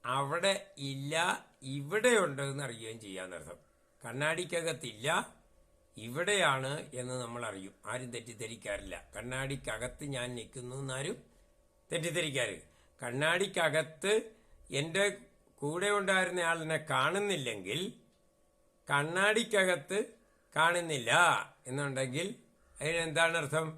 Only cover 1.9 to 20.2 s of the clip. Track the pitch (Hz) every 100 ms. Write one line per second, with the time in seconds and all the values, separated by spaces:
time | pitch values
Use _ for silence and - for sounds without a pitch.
1.9 | 202 240 226 175 139 139 135 139 113 110
2.9 | 113 104 92 92 87 76 87 _ _ _
3.9 | _ 123 120 151 160 180 170 165 151 127
4.9 | 107 135 175 247 - _ _ _ _ _
5.9 | - 113 127 180 202 165 135 131 151 -
6.9 | 123 123 127 120 120 117 98 95 - -
7.9 | 123 127 117 113 107 113 113 104 101 95
8.9 | 85 - 101 120 131 135 135 - 113 123
9.9 | - 147 135 123 123 107 135 123 131 135
10.9 | 131 147 - - _ _ _ _ _ _
11.9 | 165 165 165 160 135 117 87 - _ _
12.9 | _ 123 123 151 175 196 185 160 151 156
13.9 | - 190 220 - - _ - - 139 156
14.9 | 170 202 - - _ _ _ 143 165 202
15.9 | 208 196 190 185 180 170 165 160 156 -
16.9 | 131 139 185 202 180 123 107 92 131 196
17.9 | - _ _ _ _ _ _ _ _ -
18.9 | 143 151 175 202 214 233 208 185 180 139
19.9 | 196 247 -